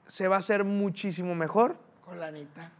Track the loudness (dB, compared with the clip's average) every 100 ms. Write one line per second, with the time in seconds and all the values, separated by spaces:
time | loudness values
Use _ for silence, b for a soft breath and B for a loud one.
0 | -14 -2 2 2 4 2 2 0 0 -2
1 | -4 -4 -2 -2 0 4 4 2 -14 _
2 | -18 -12 -12 -12 -14 -16 -18 -20